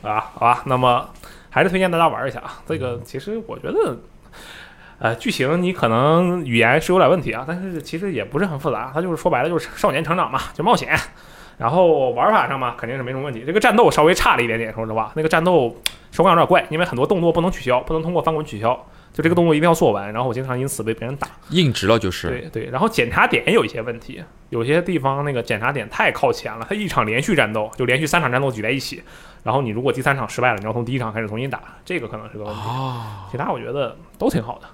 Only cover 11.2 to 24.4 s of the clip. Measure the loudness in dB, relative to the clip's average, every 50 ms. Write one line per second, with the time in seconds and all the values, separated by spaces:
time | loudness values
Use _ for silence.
11.2 | -20 -20 -20 -20 -20 -20 -12 -4 -2 0 4 4 6 6 6 4 2 0 0 2
12.2 | 2 4 4 4 2 0 -2 -2 -2 -4 -4 -6 -8 -6 -6 -6 -6 -6 -6 -6
13.2 | -6 -6 -8 -8 -6 0 0 4 4 4 6 6 6 6 6 6 6 6 6 6
14.2 | 4 4 4 4 2 0 0 -2 -2 -4 -6 -6 -6 -2 -2 -2 -2 -2 -4 -2
15.2 | 0 2 2 2 4 4 4 4 4 2 -4 -6 -10 -10 -10 -10 -20 -10 0 2
16.2 | 4 6 6 6 6 6 4 4 4 2 -2 -2 -2 -2 0 0 2 2 2 2
17.2 | 2 2 2 2 0 0 -2 -2 0 0 0 0 0 -2 -4 -2 -2 -2 -2 0
18.2 | 0 0 -2 -2 -4 -6 -8 -2 0 0 0 0 -6 -18 -20 -20 -20 -10 -6 0
19.2 | 2 2 4 4 4 4 4 4 4 4 4 4 4 2 2 0 -4 -6 -4 -4
20.2 | -4 -2 -4 -4 -4 -4 -4 -4 -4 -4 -6 -6 -4 -4 -4 -4 -6 -8 -6 -8
21.2 | -8 -10 -10 -20 -12 -2 2 2 4 4 2 0 2 4 4 4 2 -2 -4 -4
22.2 | -6 -6 -6 -6 -10 -10 -10 -8 -8 -6 -2 -2 -2 0 0 0 -2 0 2 2
23.2 | 2 2 2 0 2 2 2 2 2 0 -4 -8 -8 -8 -8 -10 -12 -16 -16 -16
24.2 | -16 -18 -20 -20